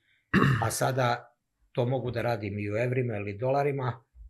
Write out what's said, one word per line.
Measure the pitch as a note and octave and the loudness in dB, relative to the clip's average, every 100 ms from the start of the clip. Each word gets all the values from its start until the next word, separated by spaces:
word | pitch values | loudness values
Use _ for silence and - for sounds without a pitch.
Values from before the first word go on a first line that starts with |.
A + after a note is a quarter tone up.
| _ _ _ - C#3 A#2+ | _ _ _ 2 4 4
a | A2+ | 0
sada | - C3 B2 B2 A#2+ - _ _ _ _ | 0 0 2 2 0 -6 _ _ _ _
to | - A#2+ | -2 0
mogu | C3 A#2 | 0 -2
da | A2+ | -2
radim | A2+ A#2 G#2+ G#2 | -2 -2 -4 -4
i | G2+ | -2
u | G#2 | 0
evrima | B2 B2+ A#2+ G#2 | 0 0 0 -2
ili | G#2 G2 | -6 -4
dolarima. | B2+ C#3 C#3+ C#3 B2+ B2 _ - - | 0 2 2 0 -2 -4 _ -20 -20